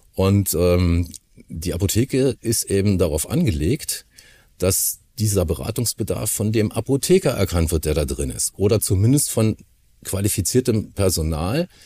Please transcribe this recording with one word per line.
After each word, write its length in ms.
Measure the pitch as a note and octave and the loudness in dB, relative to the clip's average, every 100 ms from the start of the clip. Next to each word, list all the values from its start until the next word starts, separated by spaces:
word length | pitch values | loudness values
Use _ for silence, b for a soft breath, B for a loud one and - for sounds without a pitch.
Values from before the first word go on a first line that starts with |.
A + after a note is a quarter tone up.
| B | B
Und, 400 | - F#2+ G2+ F#2+ | 0 2 2 2
ähm, 560 | D#2 F2 F2+ F2 E2+ E2+ - _ - - | 2 4 4 4 2 0 -8 _ -20 -14
die 240 | D#2+ E2+ | -8 -6
Apotheke 640 | E2+ G2 G#2+ C3 C3 C3+ - | -2 0 0 0 0 0 -2
ist 220 | A2+ - - | -4 -4 0
eben 340 | G2 G2+ F#2 | 0 2 2
darauf 300 | F2 D2+ - | 2 0 -2
angelegt, 760 | D#3 C#3+ D2 E2 D3+ - - - B B B B - | 0 0 0 0 -2 -4 -10 -12 B B B B -4
dass 400 | F#2 - - - _ - | -2 0 -2 -6 _ -4
dieser 280 | G#2+ G2 E2 | -2 0 0
Beratungsbedarf 840 | D#2+ C#2 A#2 A#2 - G2 G#2 A2+ | -4 -6 -4 -4 -4 -4 -4 -4
von 220 | - G#2+ | -2 0
dem 200 | A2 G#2 | 0 0
Apotheker 600 | A2 A#2+ C#3 - F#3 D3 | -2 -2 -2 2 2 2
erkannt 400 | G2+ F#2+ E2+ D#2+ | 0 0 0 0
wird, 140 | D#2+ D#2 | 0 0
der 100 | D2+ | -2
da 100 | C#2+ | -2
drin 240 | - C2+ | -4 -6
ist. 240 | A1+ - - | -4 -6 0
Oder 240 | G2+ G#2+ | 2 2
zumindest 500 | - F#2+ A2+ D3 - | 2 2 4 2 0
von 260 | A#2 A2 - - _ _ _ | 0 0 -2 -10 _ _ _
qualifiziertem 880 | - F#2+ G2+ - F2 B2 B2+ A2 - | -8 -4 -2 -2 0 0 2 0 -2
Personal, 760 | - F#2+ E2 D#2+ D#2 F2+ C#3+ F3+ B | 0 0 0 -2 -2 -2 -2 -4 B